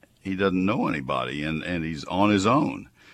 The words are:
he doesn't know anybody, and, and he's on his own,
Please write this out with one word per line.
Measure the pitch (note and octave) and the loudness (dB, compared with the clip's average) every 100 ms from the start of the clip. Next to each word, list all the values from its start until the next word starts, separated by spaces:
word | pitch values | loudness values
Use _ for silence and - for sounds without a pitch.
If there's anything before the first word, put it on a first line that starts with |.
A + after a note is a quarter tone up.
| _ _ | _ _
he | F#2+ F#2+ | -6 0
doesn't | G2 F#2 F#2+ | 2 2 2
know | A#2+ - | 0 -2
anybody, | D#2 C2 C2+ B1 D2 | -2 -2 -2 -2 -4
and, | D2+ D#2 | -4 -4
and | F2 F2 D#2+ | -4 -4 -4
he's | D#2 - | -6 -4
on | F2+ G#2 | 2 4
his | G2+ G2+ | 4 4
own, | C3+ - - - _ - | 4 2 -4 -12 _ -20